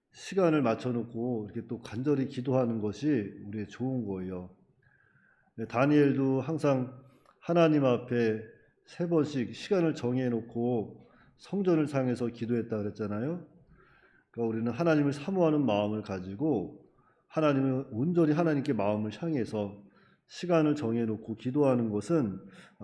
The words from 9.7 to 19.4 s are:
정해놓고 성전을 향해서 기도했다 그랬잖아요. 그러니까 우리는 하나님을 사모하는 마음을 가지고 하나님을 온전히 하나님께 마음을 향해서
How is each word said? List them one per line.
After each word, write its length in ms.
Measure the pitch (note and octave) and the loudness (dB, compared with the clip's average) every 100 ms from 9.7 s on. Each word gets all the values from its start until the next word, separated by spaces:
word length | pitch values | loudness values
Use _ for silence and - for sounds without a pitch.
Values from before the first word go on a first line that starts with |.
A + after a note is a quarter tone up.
| F#3+ E3 | 2 2
정해놓고 1120 | D3+ A#2+ B2+ B2+ A#2 A#2 A#2+ A#2+ B2 G2 - - - - _ | 0 -2 0 0 -2 -4 -2 0 0 -2 -10 -20 -20 -20 _
성전을 560 | - G3 F#3 D#3+ D3 | -8 -2 2 2 2
향해서 340 | C#3 B2+ A#2+ A#2+ | 0 0 0 -4
기도했다 500 | A#2 A2+ A#2+ A2+ A2 | -4 -2 -2 -2 -4
그랬잖아요. 680 | G#2 G2+ G#2 G#2 C3 F3 - - _ - _ _ _ _ _ | -4 -4 -6 -4 -4 -6 -10 -20 _ -20 _ _ _ _ _
그러니까 240 | A2+ A#2 A2 | -6 -4 -2
우리는 160 | A#2 | -4
하나님을 420 | A#2 E3+ D#3 C#3+ | 0 2 4 2
사모하는 520 | C3+ - F#3+ E3 D3+ B2+ | 0 -4 2 2 4 2
마음을 360 | G#2 G#2 G#2+ | 2 2 -2
가지고 840 | G#2 F#2+ F#2 G2+ D#3 A#2 F2+ - - _ _ _ _ | -6 -8 -8 -4 0 0 -2 -10 -20 _ _ _ _
하나님을 580 | - D3+ C3+ C3+ C3 C#3 | 0 2 2 2 0 -4
온전히 420 | A2 D#3 F3 D#3 | -2 0 4 4
하나님께 400 | D3+ E3+ C#3+ B2+ | 4 2 0 0
마음을 380 | A2+ G2+ G#2+ G#2+ - | 0 2 0 -2 -4
향해서 680 | E3+ D3 | -4 -2